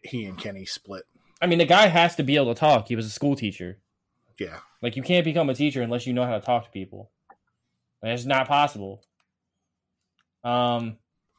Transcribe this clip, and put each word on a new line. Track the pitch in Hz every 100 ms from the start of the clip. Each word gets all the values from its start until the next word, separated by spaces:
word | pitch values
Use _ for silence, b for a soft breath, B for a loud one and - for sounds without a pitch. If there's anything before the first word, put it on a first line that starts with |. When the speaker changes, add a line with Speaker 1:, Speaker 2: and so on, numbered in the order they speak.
Speaker 1:
he | - 123 104
and | 92
Kenny | 110 98 95
split. | - - 95 - _ _ -
Speaker 2:
I | 175
mean, | 170
the | 151
guy | 180 208
has | 170 170 -
to |
be | 135 147
able | 127
to | 117
talk. | 151 127 107
He | 117
was | 110
a |
school | - 143 139
teacher. | 107 - 90 95 _ _ _ _ _ -
Speaker 1:
Yeah. | 92 - - _
Speaker 2:
Like, | 120 131
you |
can't | 127 180 165
become | 156 147
a | 131
teacher | 147 135
unless | 117 120 127
you |
know | 123 123
how |
to | 110 -
talk | 120 117
to |
people. | 101 95 98 104 _ _ _ _ _ _ _ _ _
It's | 113 120 123
not | 135 131
possible. | 143 147 104 98 98 _ _ _ _ _ _ _ _ _ _ _ _ _ _
Um, | 120 123 123 120 113 110 _ _ _